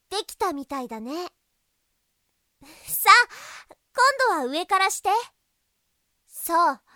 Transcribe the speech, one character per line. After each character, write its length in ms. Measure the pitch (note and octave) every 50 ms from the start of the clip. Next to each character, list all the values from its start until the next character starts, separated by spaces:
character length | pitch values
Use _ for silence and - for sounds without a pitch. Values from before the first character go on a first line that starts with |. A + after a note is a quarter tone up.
| _ _
で 160 | F#4 G4+ F#4+
き 80 | - -
た 160 | - G#4 F#4 D#4
み 120 | C#4 C4+
た 140 | - C#4+ C4+
い 80 | B3+ A#3
だ 120 | A3+ A3
ね。 300 | A3 B3 D4 E4+ F4+ E4+ - _ _ _ _ _ _ _ _ _ _ _ _ _ _ _ _ _ _ _ _ _ _ _ _ _ - C#4+ D#4+ - -
さ 240 | - - - - G4+
あ、 640 | G4+ A#4+ A#4+ - - - - - - - - _ - _ _ _ _
今 440 | - B4 C5+ C5+ C5+ C5 A#4 F#4 D#4
度 0 |
は 60 | C4
上 180 | A#3+ C#4 D#4+ F4+
か 120 | - G#4 F#4+
ら 120 | F#4+ F#4+
し 120 | - - -
て。 80 | G4+ G4 A4+ A#4+ - _ _ _ _ _ _ _ _ _ _ _ _ _ _ _ _ _ _ _
そ 460 | _ - - - - E4+ E4 F4 D#4 C4+
う。 80 | - _ _ _